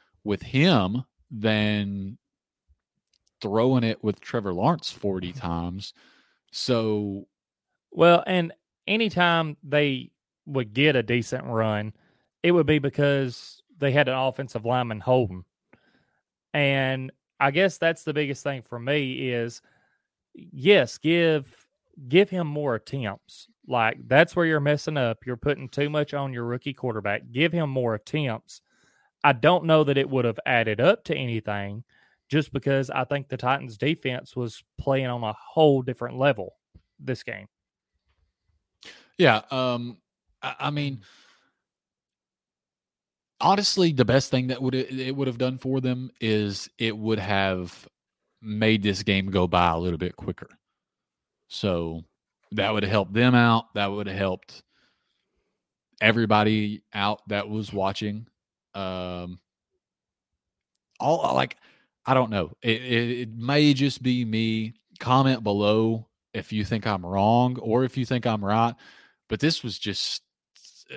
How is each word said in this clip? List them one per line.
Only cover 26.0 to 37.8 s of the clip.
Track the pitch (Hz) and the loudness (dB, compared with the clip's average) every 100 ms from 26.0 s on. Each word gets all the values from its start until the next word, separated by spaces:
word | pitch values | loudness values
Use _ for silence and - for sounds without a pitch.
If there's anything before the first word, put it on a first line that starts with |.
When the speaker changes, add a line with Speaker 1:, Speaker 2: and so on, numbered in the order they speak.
| 147 | -2
Speaker 2:
on | 143 139 | -4 -6
your | 120 | -6
rookie | 120 123 143 | -6 -6 -8
quarterback. | 135 127 110 101 107 127 | -8 -6 -4 -4 -4 -6
Give | 120 160 | -2 0
him | 170 151 | 0 -2
more | 131 120 107 | -2 -2 -4
attempts. | - 156 139 110 - - _ _ _ _ _ _ | -4 -4 -4 -6 -10 -20 _ _ _ _ _ _
I | 143 | 2
don't | 127 147 180 160 | 4 4 4 4
know | 156 | 4
that | 143 139 | 4 2
it | 139 | 0
would | 131 120 | 0 0
have | 107 - | -2 0
added | 120 110 107 | 0 2 2
up | 147 226 - | 2 2 -2
to | 143 | -6
anything, | 127 113 107 101 101 104 - _ _ _ _ | -4 -4 -4 -6 -6 -10 -16 _ _ _ _
just | 151 147 | -2 -2
because | 135 139 139 131 | -4 0 0 0
I | 131 | -4
think | 127 143 139 | -2 -4 -4
the | 127 | -4
Titans | 123 139 131 107 | 0 -2 -4 -4
defense | 139 165 135 123 - - | -4 -2 -4 -6 -8 -8
was | 120 - - - | -8 -10 -16 -8
playing | - 135 131 | -2 0 -2
on | 123 | -4
a | 110 | -6
whole | 107 - - 156 139 | -8 -4 4 6 6
different | 127 123 120 127 | 0 -6 -8 0
level | 139 117 92 - _ _ _ _ | 0 0 -6 -14 _ _ _ _
this | 135 - | -8 -8
game. | - 101 101 _ _ _ | -8 -14 -16 _ _ _